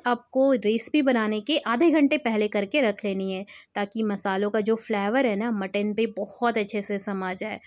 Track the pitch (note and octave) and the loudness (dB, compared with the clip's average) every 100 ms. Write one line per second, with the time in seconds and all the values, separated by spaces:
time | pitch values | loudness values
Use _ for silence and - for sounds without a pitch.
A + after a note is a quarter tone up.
0 | B3 A#3+ - C4 C4+ B3+ G#3 A3 - D4+ | 0 -2 -2 2 4 4 2 0 0 2
1 | C4+ A#3+ G#3+ G#3+ G#3 D#4 A3 A#3+ E4+ D4+ | 4 2 2 -2 -2 -2 0 2 4 6
2 | C#4+ D4+ B3 A3 G#3 G#3+ G3+ D4+ A#3 G3+ | 4 2 0 0 0 0 0 0 0 0
3 | G#3 F#3+ F#3+ F#3+ G3+ - - G#3 G3+ A3+ | -4 -4 -4 -6 -10 -16 -10 -6 -6 -2
4 | G#3+ G3+ G3+ F#3+ G#3 A3 G#3 A3+ - G#3 | -2 -2 -2 -2 0 0 0 -2 -2 -2
5 | G3+ B3+ B3+ G3 A#3 G#3+ F#3+ G3+ G#3 G#3 | 0 2 0 0 -2 -2 -2 -2 -2 0
6 | A3+ G3 G3+ - A#3+ A3+ G3+ G#3 G3+ G3+ | -2 -2 -10 -2 -2 0 -2 -6 -6 -6
7 | G3 G3 F#3 F#3 G#3+ G3+ | -6 -6 -6 -6 -8 -10